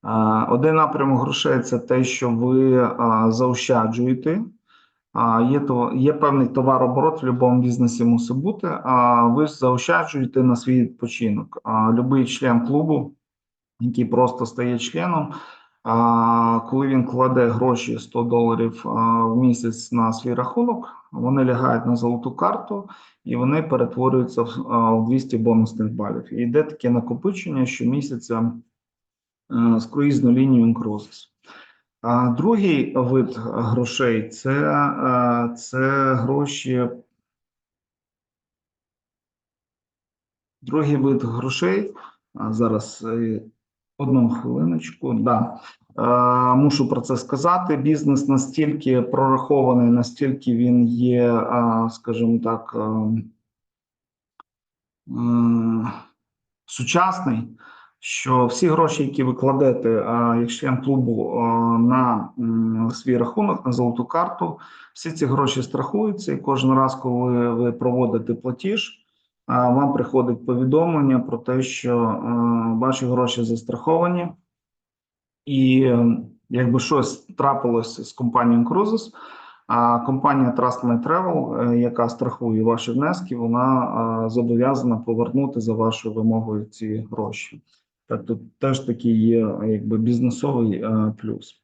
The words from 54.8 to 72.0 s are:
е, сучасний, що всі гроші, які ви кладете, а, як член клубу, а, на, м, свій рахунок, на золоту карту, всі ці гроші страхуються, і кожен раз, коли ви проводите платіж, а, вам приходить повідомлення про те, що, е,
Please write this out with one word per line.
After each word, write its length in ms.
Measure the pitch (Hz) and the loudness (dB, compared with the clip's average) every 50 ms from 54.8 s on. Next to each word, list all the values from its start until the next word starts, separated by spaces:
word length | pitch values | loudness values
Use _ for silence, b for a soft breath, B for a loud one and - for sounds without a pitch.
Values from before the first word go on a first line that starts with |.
| _ _ _ _ _ - | _ _ _ _ _ -10
е, 800 | 127 120 120 120 120 120 117 117 117 117 113 113 113 113 110 123 B B B B B _ _ _ _ _ _ _ _ _ _ | -6 -4 0 0 2 2 4 4 2 2 2 0 0 -2 -2 -4 B B B B B _ _ _ _ _ _ _ _ _ _
сучасний, 840 | - - - 127 - 156 170 180 190 180 180 - 135 117 110 113 - B B B B B B B B B B - | -18 -10 -8 -6 0 2 2 2 2 0 -2 -2 -2 -2 -2 -4 -8 B B B B B B B B B B -12
що 400 | - - - - 135 131 127 123 | -10 -10 -8 -2 0 2 2 2
всі 220 | 120 - - 185 170 | 2 0 0 0 2
гроші, 340 | 156 151 151 147 - - | 4 2 2 0 2 -2
які 200 | 143 139 - - | -4 -2 -2 -2
ви 100 | 131 127 | -2 -2
кладете, 720 | 123 - 131 135 135 135 147 131 120 123 - 113 113 107 - - | 0 0 0 0 2 4 4 2 2 2 0 0 0 0 0 0
а, 280 | 117 117 120 117 117 | 0 0 2 2 2
як 140 | 117 117 117 | 0 0 -2
член 320 | - - - 135 127 127 | -4 -6 -2 -2 -2 -2
клубу, 560 | - 139 139 131 123 117 117 110 107 - 80 120 | 0 0 0 0 0 0 0 -2 -2 -2 -2 -2
а, 40 | 117 117 117 117 117 117 117 113 | 0 0 2 2 2 2 2 4
на, 500 | 117 120 127 127 127 120 117 107 92 - - - | 4 4 4 4 2 2 0 -2 -4 -8 -8 -6
м, 520 | 120 117 113 113 113 113 113 110 113 117 | -4 -2 0 0 0 0 0 0 -2 -2
свій 260 | 139 - - 131 123 | -4 -4 -2 0 0
рахунок, 500 | 117 120 120 - 214 208 202 147 - - | 0 0 -2 0 -2 0 0 -2 -2 -4
на 60 | 131 | -4
золоту 320 | 120 127 123 120 117 120 120 | 0 0 0 0 0 -2 -6
карту, 540 | - - 165 175 175 - - 180 165 156 B B B B B B B B | -2 -2 -2 -2 -2 -4 -6 -6 -6 -6 B B B B B B B B
всі 180 | - - 165 | -12 -12 -10
ці 140 | 160 160 165 | -4 -4 -2
гроші 360 | 127 131 135 139 127 - 139 | 0 0 0 0 0 0 -4
страхуються, 720 | 123 - - 135 135 - - 208 220 214 190 160 - - | -6 -4 -6 -6 -6 -4 -2 -2 -2 -2 -4 -6 -6 -6
і 40 | 143 | -6
кожен 340 | 131 - 143 135 127 131 131 131 | -6 -2 -2 -2 0 2 2 2
раз, 200 | 131 135 131 131 | 4 2 0 -2
коли 560 | - - 127 123 123 123 123 123 120 120 120 | -4 -6 -4 -2 -2 0 0 0 0 0 0
ви 220 | 117 117 123 120 | 0 0 -2 -2
проводите 600 | 117 120 - 123 123 127 123 113 104 113 113 - 117 | -2 -2 -2 -2 0 2 0 0 0 -2 -2 -2 -6
платіж, 640 | 117 - 127 123 - - 190 208 220 - - - _ _ _ _ _ _ _ _ _ _ | -4 -4 -8 -8 -6 -4 -4 -4 -4 -4 -8 -12 _ _ _ _ _ _ _ _ _ _
а, 240 | - 123 123 123 123 | -4 -2 0 2 2
вам 220 | 123 135 143 135 | 2 2 2 0
приходить 540 | - 120 120 - - 131 120 123 120 117 - | 0 -2 -4 0 0 0 0 0 -2 -4 -4
повідомлення 720 | - 123 123 131 127 139 156 165 170 165 151 143 135 131 123 | -4 -2 0 0 2 2 2 2 2 0 2 2 2 2 2
про 200 | 120 - 117 117 | 0 -2 -6 -6
те, 240 | - - 127 131 | -4 -2 -2 -2
що, 360 | 127 127 - - - 123 120 | -2 -4 -6 -6 -2 -2 0
е, 800 | 120 | 0